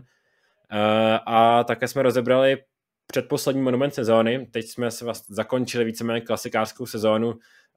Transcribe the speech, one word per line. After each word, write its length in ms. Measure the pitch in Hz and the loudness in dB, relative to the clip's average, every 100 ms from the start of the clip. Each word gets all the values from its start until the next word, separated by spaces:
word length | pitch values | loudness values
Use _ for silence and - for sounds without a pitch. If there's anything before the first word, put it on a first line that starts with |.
| 127 _ _ _ _ _ - | -10 _ _ _ _ _ -8
Eh, 480 | 104 107 110 110 110 - | 0 2 4 4 2 2
a 380 | 113 117 117 | 4 6 6
také 240 | 120 117 127 | 2 -2 -4
jsme 140 | 139 | 0
rozebrali 560 | 131 120 120 127 135 135 - _ _ _ - | 0 2 2 4 4 0 -4 _ _ _ -8
předposlední 540 | - 127 143 - 135 | -6 -4 -4 -2 0
monument 320 | 131 123 143 | 0 0 -2
sezóny. 540 | 143 113 113 113 127 117 | -2 2 4 2 0 -6
Teď 140 | 120 113 | -10 -10
jsme 260 | - 120 | -6 -6
se 140 | 113 120 | -6 -8
vlast-, 200 | 107 - | -10 -8
zakončili 560 | 101 107 127 117 120 113 | -8 -2 -2 -2 -2 -2
víceméně 360 | 113 117 117 | -4 -4 -4
klasikářskou 640 | 117 107 120 113 110 - 120 | -4 -6 -4 -2 -4 -6 -10
sezónu, 480 | 113 107 110 117 117 _ _ _ | -2 0 2 0 -6 _ _ _